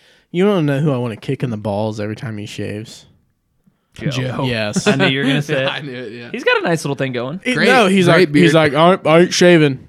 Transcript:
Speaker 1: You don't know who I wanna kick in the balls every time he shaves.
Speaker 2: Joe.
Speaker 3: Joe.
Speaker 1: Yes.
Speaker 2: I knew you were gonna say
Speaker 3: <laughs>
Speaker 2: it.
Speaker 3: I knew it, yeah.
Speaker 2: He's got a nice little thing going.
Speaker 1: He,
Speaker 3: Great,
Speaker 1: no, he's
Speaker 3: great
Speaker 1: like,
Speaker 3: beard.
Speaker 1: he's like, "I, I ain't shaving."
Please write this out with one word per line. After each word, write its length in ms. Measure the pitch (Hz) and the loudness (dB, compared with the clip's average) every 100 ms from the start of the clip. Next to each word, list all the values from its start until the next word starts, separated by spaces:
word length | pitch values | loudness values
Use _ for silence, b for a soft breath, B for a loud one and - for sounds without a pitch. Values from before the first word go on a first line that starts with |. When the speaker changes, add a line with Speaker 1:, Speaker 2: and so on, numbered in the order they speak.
| b b b | b b b
Speaker 1:
You 140 | 175 | -2
don't 220 | 202 196 147 | 0 2 0
know 140 | 139 | 0
who 100 | 156 | 0
I 60 | 127 | -2
wanna 180 | 123 104 | -4 -8
kick 260 | - 135 | -6 -6
in 80 | 131 | -4
the 60 | 107 | -6
balls 440 | 104 101 110 110 | -4 -2 -4 -6
every 160 | 104 107 | -8 -8
time 200 | 117 107 | -10 -10
he 80 | 104 | -12
shaves. 600 | - 101 104 110 - _ _ _ _ _ _ _ _ _ | -10 -10 -10 -14 -20 _ _ _ _ _ _ _ _ _
Speaker 2:
Joe. 160 | - 151 | -10 -8
Speaker 3:
Joe. 340 | 127 127 120 | -6 -6 -4
Speaker 1:
Yes. 420 | 131 117 104 180 214 | -4 -2 -4 -4 -2
Speaker 2:
I 80 | 135 | 0
knew 100 | 135 | 0
you 140 | 135 | 0
were 60 | 139 | -2
gonna 160 | 143 | -2
say 200 | 147 139 | -2 -4
Speaker 3:
<laughs> 20 | |
Speaker 2:
it. 20 | 135 | -4
Speaker 3:
I 120 | 139 | -6
knew 120 | 143 | -10
it, 180 | 123 117 | -12 -12
yeah. 180 | 120 117 | -14 -12
Speaker 2:
He's 140 | 240 | -6
got 140 | 392 480 | -2 0
a 20 | |
nice 200 | 262 160 | 0 -2
little 120 | 147 139 | -4 -6
thing 160 | 135 | -4
going. 280 | 123 127 180 | -6 -8 -8
Speaker 1:
He, 100 | 240 | -4
Speaker 3:
Great, 120 | 240 190 | 0 2
Speaker 1:
no, 200 | 254 196 | 4 4
he's 200 | 196 175 | 4 4
Speaker 3:
great 80 | 170 170 | 4 4
Speaker 1:
like, 40 | |
Speaker 3:
beard. 120 | 147 | 4
Speaker 1:
he's 100 | 170 | 4
like, 200 | 160 156 | 4 2
"I, 200 | 139 170 190 | 4 4 4
I 160 | 147 165 | 4 4
ain't 140 | 185 | 4
shaving." 520 | 185 180 170 147 131 | 4 6 6 4 0